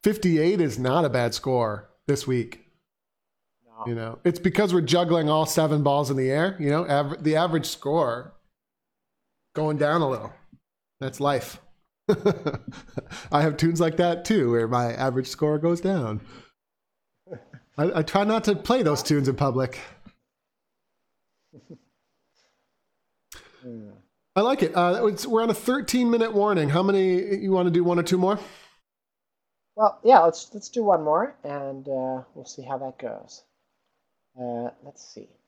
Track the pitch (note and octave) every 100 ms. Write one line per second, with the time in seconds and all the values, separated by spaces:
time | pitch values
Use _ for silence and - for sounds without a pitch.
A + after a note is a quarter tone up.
0 | - G#3+ F#3 D#3+ E3 G3+ D#3 A2 B2+ C#3+
1 | D#3 B2 A#2+ - - B2+ A2+ G#2 - _
2 | - C#3 - B2+ A2 - _ _ _ _
3 | _ _ _ _ _ _ A#2+ A2+ A2+ A#2
4 | A2+ A#2 F3 F3 F#3 - G#3 F3 D3 E3+
5 | F3 E3+ D3+ D#3 D#3 - D#3 D3 C#3+ C#3+
6 | C3+ C3+ C3 C#3 F3 F#3+ C#3+ D3+ F3 C#3+
7 | C#3+ D#3 D3+ D#3 F3 E3 - - C#3 D#3
8 | C#3 A#2 C3 - _ _ _ _ _ _
9 | _ _ _ _ _ - D#3 D3+ D3 E3
10 | D3 B2 G#2 - - - _ _ _ _
11 | C3+ - C#3+ C#3 - - _ _ _ _
12 | - G#3+ G#3 - D3+ - - - - -
13 | - - - D3 D#3 D3 E3 E3 E3 D#3+
14 | F3 E3+ E3+ A3 B2 A#2 A2+ B2 A#2+ A#2
15 | C3 C3 B2+ - D3+ D3+ E3 E3+ F#3 F#3+
16 | A#2+ G#2+ - - - _ _ _ _ _
17 | _ _ _ E3 _ C3 _ - D#3+ F3
18 | D#3 G3 G3+ A3 G#3+ G3+ - B3+ F3 D3
19 | - D3 C3+ C3 C#3 B2+ B2+ - - -
20 | - _ _ _ _ _ _ _ _ _
21 | _ _ _ _ _ C#3+ _ D#3+ _ _
22 | _ _ _ _ _ _ _ _ _ _
23 | _ _ _ - - _ B2+ A#2 G#2 G2+
24 | _ _ _ - A3+ C4+ E3 F3+ F3 G3
25 | A3+ G3 C#4+ A3 A#3 G#3+ - C4 A#3+ B3+
26 | A#3+ A#3 A3+ G#3+ G#3 F#3+ D3 D#3 G3 G3
27 | F#3+ F3+ G3 G3 G3+ F#3+ F3+ E3 F3 F3
28 | E3 F3+ F#3 G3+ - - - _ _ _
29 | _ _ _ _ _ _ _ - G#3+ G3+
30 | A3 B3+ E3+ E3 - G#3 - A#3+ G#3 F3
31 | D3+ D#3 B3+ - D3 C#3+ C#3 C3+ C3+ C3+
32 | C3 C3 B2+ - B2+ - B2+ C3+ C3+ B2+
33 | B2 G#2+ - - _ _ _ _ _ _
34 | _ _ _ B2+ B2 A#2+ A#2+ - C#3 -
35 | - - G#2 _